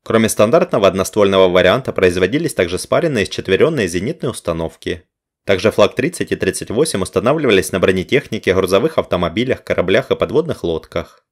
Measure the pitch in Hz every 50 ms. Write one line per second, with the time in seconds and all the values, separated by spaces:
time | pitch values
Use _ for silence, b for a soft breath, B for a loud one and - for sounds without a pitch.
0 | - - 110 113 110 104 - - 107 110 131 175 180 - - 120 98 92 85 95
1 | 90 - - 107 104 98 98 95 95 90 87 92 87 90 101 131 131 - - -
2 | 95 92 87 90 92 92 120 151 170 143 - - 92 85 90 87 - - - 139
3 | 170 160 139 107 92 - - - - 95 95 - 120 156 170 135 101 87 85 90
4 | 92 131 170 - - 127 104 - - - 82 80 82 80 - - - - 87 82
5 | - _ _ _ _ _ _ _ _ - 98 92 - 107 - - 104 95 - -
6 | 123 175 - - 101 - 98 - - 92 90 - - - 95 117 160 - - 98
7 | 92 - - - 92 120 147 165 147 120 101 92 87 - - 92 92 95 92 92
8 | 85 - 120 139 - - 117 101 - 98 90 95 92 87 95 98 131 160 - -
9 | - - 95 90 87 82 82 107 127 131 117 - - - 104 92 90 87 98 127
10 | - - - - - 78 - 151 87 - 120 - - 87 82 78 - - - 87
11 | 80 - _ _ _ _